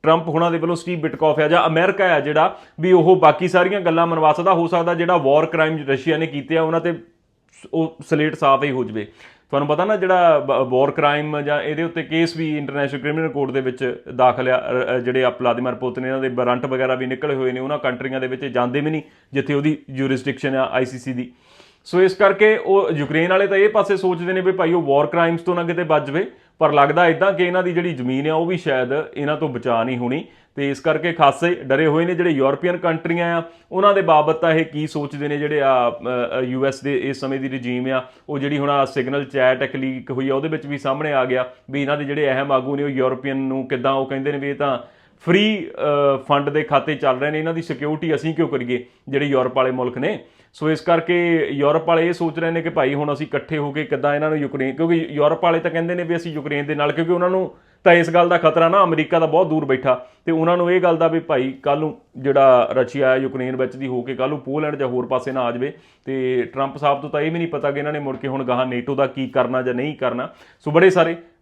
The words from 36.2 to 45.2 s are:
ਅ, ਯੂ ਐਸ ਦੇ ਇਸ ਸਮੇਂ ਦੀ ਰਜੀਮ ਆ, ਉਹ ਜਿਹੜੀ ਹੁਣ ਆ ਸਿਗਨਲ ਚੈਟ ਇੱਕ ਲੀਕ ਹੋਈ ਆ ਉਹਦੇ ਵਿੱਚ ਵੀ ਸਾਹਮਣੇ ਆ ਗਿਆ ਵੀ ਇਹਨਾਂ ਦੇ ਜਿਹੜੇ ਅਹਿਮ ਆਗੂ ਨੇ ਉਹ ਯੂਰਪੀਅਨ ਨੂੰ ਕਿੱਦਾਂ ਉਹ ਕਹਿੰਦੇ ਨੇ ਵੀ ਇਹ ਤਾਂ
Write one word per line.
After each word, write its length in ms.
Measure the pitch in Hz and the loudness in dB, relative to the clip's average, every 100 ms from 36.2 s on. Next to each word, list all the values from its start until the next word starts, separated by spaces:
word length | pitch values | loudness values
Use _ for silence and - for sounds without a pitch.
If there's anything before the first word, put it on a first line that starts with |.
| 120 127 | -2 -4
ਅ, 20 | |
ਯੂ 240 | 127 131 135 | -4 -2 -2
ਐਸ 160 | 135 | -2
ਦੇ 160 | 139 139 | -4 -2
ਇਸ 220 | 131 135 | -2 -6
ਸਮੇਂ 200 | 135 135 | -6 -6
ਦੀ 100 | 135 | -6
ਰਜੀਮ 380 | 131 120 123 131 | -6 -4 -4 -2
ਆ, 160 | 131 131 _ - | -4 -6 _ -10
ਉਹ 100 | 143 | -6
ਜਿਹੜੀ 180 | 143 147 | -2 -2
ਹੁਣ 120 | 143 | 0
ਆ 160 | 143 131 | 0 0
ਸਿਗਨਲ 400 | 139 127 143 135 | -2 -2 -4 -4
ਚੈਟ 360 | 135 127 127 | 2 2 2
ਇੱਕ 140 | 131 139 | -2 -4
ਲੀਕ 360 | 131 131 - | -6 -8 -8
ਹੋਈ 180 | 135 135 | -4 -2
ਆ 60 | 135 | -2
ਉਹਦੇ 120 | 156 | -2
ਵਿੱਚ 180 | 156 139 | -6 -6
ਵੀ 120 | 143 | -6
ਸਾਹਮਣੇ 360 | 139 135 151 | -4 -4 0
ਆ 120 | 139 127 | 0 0
ਗਿਆ 200 | 127 127 - - | 0 -2 -8 -8
ਵੀ 100 | 139 | -6
ਇਹਨਾਂ 160 | 139 147 | -2 -2
ਦੇ 60 | |
ਜਿਹੜੇ 260 | 139 147 143 | -2 -2 0
ਅਹਿਮ 220 | 131 139 | 0 0
ਆਗੂ 240 | 135 131 143 | 0 0 -4
ਨੇ 80 | |
ਉਹ 60 | 143 | -2
ਯੂਰਪੀਅਨ 480 | 131 131 131 139 135 | 0 0 0 -4 -4
ਨੂੰ 300 | 135 131 123 | -4 -4 -4
ਕਿੱਦਾਂ 260 | 131 135 | -2 0
ਉਹ 120 | 135 135 | 0 -2
ਕਹਿੰਦੇ 260 | 135 139 | -4 -4
ਨੇ 60 | 143 | -4
ਵੀ 120 | 139 | -6
ਇਹ 60 | 143 | -4
ਤਾਂ 240 | 143 127 - _ _ _ | -2 -4 -8 _ _ _